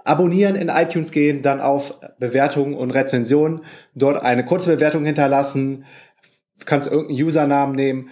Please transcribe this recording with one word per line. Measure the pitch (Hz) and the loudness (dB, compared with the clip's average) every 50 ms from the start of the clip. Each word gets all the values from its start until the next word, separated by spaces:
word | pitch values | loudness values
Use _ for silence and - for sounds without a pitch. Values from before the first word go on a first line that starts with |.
| _ | _
Abonnieren | - 143 151 185 175 175 190 202 202 196 | 0 2 2 2 2 2 2 2 2 2
in | 196 180 165 | -2 -2 0
iTunes | - 156 165 165 - 165 156 160 - | 0 0 0 0 0 -4 -4 -2 0
gehen, | 151 147 147 143 139 131 | 2 2 2 2 0 0
dann | 143 139 135 | -2 -2 0
auf | 135 139 139 143 139 - - - - - - _ | 0 0 0 0 -2 -6 -12 -18 -20 -20 -10 _
Bewertungen | - 95 101 131 139 143 - 151 139 139 143 | -6 -2 0 0 0 2 0 -2 -2 -2 -4
und | - 127 123 | -6 -6 -2
Rezensionen, | 123 135 131 135 - 127 117 110 135 147 151 156 160 156 - - - - - _ _ | -2 -2 0 0 0 -2 0 2 2 2 2 0 -2 -6 -10 -16 -20 -20 -20 _ _
dort | 131 135 139 143 - - | 0 0 2 2 0 0
eine | 123 123 120 123 | 0 0 0 0
kurze | - 175 185 175 175 160 | 0 -2 0 2 0 2
Bewertung | 127 151 151 156 160 147 | 2 2 2 2 0 -2
hinterlassen, | 156 147 147 143 135 139 139 139 139 - 139 135 135 135 135 - - - - - _ _ _ _ _ _ _ _ _ _ _ - | -2 0 2 2 2 2 2 0 0 -2 -4 -4 -4 -6 -8 -12 -18 -20 -20 -20 _ _ _ _ _ _ _ _ _ _ _ -4
kannst | - 151 143 143 - | -2 -2 -2 0 0
irgendeinen | - 151 160 - 151 127 151 | -2 -2 -2 -2 -2 -2 -2
Usernamen | 160 156 160 147 143 143 139 139 139 135 | 0 2 2 2 2 2 2 0 0 -2
nehmen, | 135 135 135 131 131 131 - | -2 -2 -2 -2 -4 -8 -12